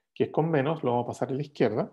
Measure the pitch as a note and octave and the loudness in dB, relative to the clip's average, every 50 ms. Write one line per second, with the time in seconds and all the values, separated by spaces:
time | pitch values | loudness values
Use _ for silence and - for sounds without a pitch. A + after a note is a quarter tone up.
0 | _ _ _ - - - - - D#3 E3 D#3+ C#3+ C3 D3+ E3 D3+ - B2 A#2+ A#2+ | _ _ _ -2 -2 0 2 0 2 2 2 2 2 2 -2 0 0 0 0 0
1 | A#2+ - A#2 - B2+ B2+ C#3 C3+ D3 - - - C#3+ A2 G#2 B2+ G3+ - | 0 -2 -4 -6 -4 -4 -2 -4 -6 -8 -2 0 0 2 2 0 -4 -4